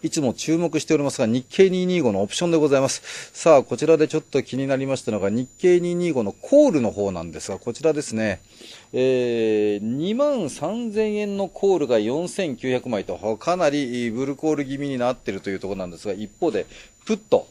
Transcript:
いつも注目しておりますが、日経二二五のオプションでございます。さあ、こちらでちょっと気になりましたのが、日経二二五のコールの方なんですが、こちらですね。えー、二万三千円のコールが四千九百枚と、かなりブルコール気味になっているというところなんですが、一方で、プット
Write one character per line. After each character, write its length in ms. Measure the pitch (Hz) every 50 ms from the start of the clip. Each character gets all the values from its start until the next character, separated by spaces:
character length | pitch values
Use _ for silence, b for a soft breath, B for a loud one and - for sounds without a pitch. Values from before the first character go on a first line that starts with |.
| -
い 60 | 160
つ 100 | - -
も 120 | 151 123 104
注 260 | - - - 160 165
目 200 | 175 165 - 156
し 60 | -
て 80 | - 160
お 40 | 151
り 60 | 143
ま 60 | 139
す 100 | 123 -
が、 60 | 131
日 180 | 107 113 131 127 _
経 220 | - - 190 190
二 160 | 185 185 180 180
二 140 | 180 180
五 100 | 151 120
の 100 | 101 95
オ 60 | 101 104
プ 80 | -
シ 80 | - 180
ョ 40 | 175
ン 40 |
で 60 | 165 160
ご 100 | 147 151
ざ 100 | 135 135
い 40 |
ま 80 | 135 131
す。 420 | - - - - - - - - _
さ 220 | - - 170 160
あ、 80 | 139 117
こ 120 | - 139
ち 120 | 120 - 151
ら 100 | 165 165
で 100 | 156 143
ち 80 | -
ょ 20 | 156
っ 20 |
と 220 | - _ - 143 123
気 120 | - -
に 120 | 131 135 135
な 80 | 139
り 100 | 131 135
ま 120 | 135 135 127
し 40 |
た 100 | - -
の 80 | 107 104
が、 120 | 92 98
日 180 | 104 117 127 127 - _
経 220 | - 180 180 175
二 160 | 175 175 175
二 160 | 175 175 175
五 100 | 156 131
の 100 | 113 98
コ 360 | 92 _ - - - 285 302 285
ー 40 |
ル 100 | 226 151
の 100 | 120 104
方 200 | 90 98 101 98
な 120 | 95 87 82
ん 80 | 85
で 80 | 78 78
す 100 | - -
が、 80 | 98 92
こ 160 | - - 117
ち 80 | -
ら 100 | 143 160
で 120 | 156 143 143
す 80 | -
ね。 280 | 113 110 110 110 95 85 B B B B B B B B B B -
え 880 | 123 127 131 131 127 123 123 117 117 113 110 107 107 104 104 104 104
ー、 20 | 101
二 300 | 110 117 139 156 185 214
万 380 | 240 285 294 285 247 190 135
三 420 | - - 143 160 202 233 240 226 202
千 220 | 208 220 214 208
円 220 | 208 208 208 202 196
の 100 | 196 180
コ 280 | - - - 196 190
ー 40 | 175
ル 80 | 147 117
が 100 | 123 113
四 320 | 107 107 123 147 175 175
千 260 | - - 196 160 131
九 140 | - - 131
百 180 | 127 127 120 127
枚 180 | 120 101 92
と、 100 | - 95 85 85 107 113 104
か 180 | - - 175
な 160 | 185 175 147
り 400 | 143 147 143 123 120 123 120 120
ブ 160 | 110 120 135 135
ル 80 | 143
コ 160 | 131 - 160
ー 40 | 151
ル 100 | 147 143
気 120 | 131 139 135
味 120 | 143 143
に 100 | 135 127
な 140 | 120 123 127
っ 20 |
て 160 | 123 - -
い 20 | 101
る 60 | 95
と 100 | - 101
い 60 | 98
う 40 | 92
と 80 | - 95
こ 60 | 101
ろ 60 | 95
な 80 | 92 90
ん 40 |
で 60 | 85 80
す 100 | - 104
が、 60 | 98
一 160 | 95 107 104 - _
方 120 | - 165
で、 160 | 113 104 85 B B B B B B B _
プ 80 | - 214
ッ 40 | 214
ト 300 | - _ - 98 - -